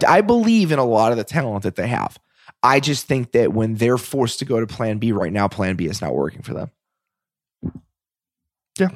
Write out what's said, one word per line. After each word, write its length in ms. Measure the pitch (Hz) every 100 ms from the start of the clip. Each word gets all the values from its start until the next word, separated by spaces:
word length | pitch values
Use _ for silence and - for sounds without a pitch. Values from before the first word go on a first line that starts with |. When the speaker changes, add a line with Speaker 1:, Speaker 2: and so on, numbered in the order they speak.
| -
Speaker 1:
I, 80 | 160
I 40 |
believe 500 | 208 240 220 226 175
in 60 | 143
a 60 |
lot 280 | 123 110 113
of 60 | 117
the 60 |
talent 380 | 98 160 127 101
that 120 | 101 -
they 100 | 107
have. 320 | 120 - - _ _ - -
I 180 | 123 139
just 260 | 139 139 -
think 260 | 135 120
that 200 | 123 110
when 220 | 107 113 107
they're 220 | 117 123
forced 400 | - 139 117 -
to 40 |
go 140 | 135 117
to 80 | 113
plan 320 | - 113 107
B 140 | 113
right 200 | 101 82
now, 140 | 101 101
plan 300 | - 95 92
B 80 |
is 160 | 82 -
not 140 | 76
working 280 | 65 71 -
for 120 | -
them. 160 | - - _ _ _ _ _ _ _ _ _ - - _ _ _ _ _ _ _ _ _ -
Speaker 2:
Yeah, 100 | 185